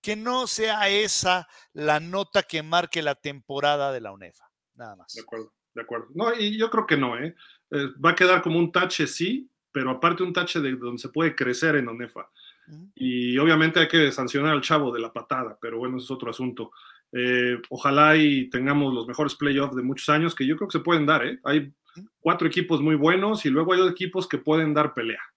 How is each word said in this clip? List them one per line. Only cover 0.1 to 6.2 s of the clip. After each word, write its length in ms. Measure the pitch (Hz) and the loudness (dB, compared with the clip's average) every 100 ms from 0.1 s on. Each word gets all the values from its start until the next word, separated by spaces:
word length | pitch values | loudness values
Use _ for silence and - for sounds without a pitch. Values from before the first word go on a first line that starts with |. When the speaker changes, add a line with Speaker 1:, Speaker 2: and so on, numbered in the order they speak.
Speaker 1:
no 320 | 208 226 254 247 | -6 -2 -2 -2
sea 420 | - 220 214 202 | -2 0 2 2
esa 600 | 202 214 - 185 180 165 - _ | 2 2 0 2 0 0 -20 _
la 260 | - 151 151 | -4 2 2
nota 460 | 165 190 196 202 | 0 -6 0 0
que 180 | - 165 | 0 -6
marque 400 | 156 170 175 170 | 0 0 0 -2
la 140 | 151 139 | -2 -4
temporada 720 | 147 139 _ 139 143 147 139 | -8 -12 _ 0 2 2 0
de 100 | 131 | -4
la 120 | 110 | -10
onefa, 360 | 98 87 _ _ _ _ _ | -16 -20 _ _ _ _ _
nada 180 | 117 | -20
más. 180 | 95 85 | -20 _
Speaker 2:
De 80 | 117 | -18
acuerdo, 300 | 113 113 110 _ _ | -14 -14 -14 _ _
de 80 | 117 | -16
acuerdo. 240 | 117 117 113 | -10 -10 -8
No, 180 | 147 | -4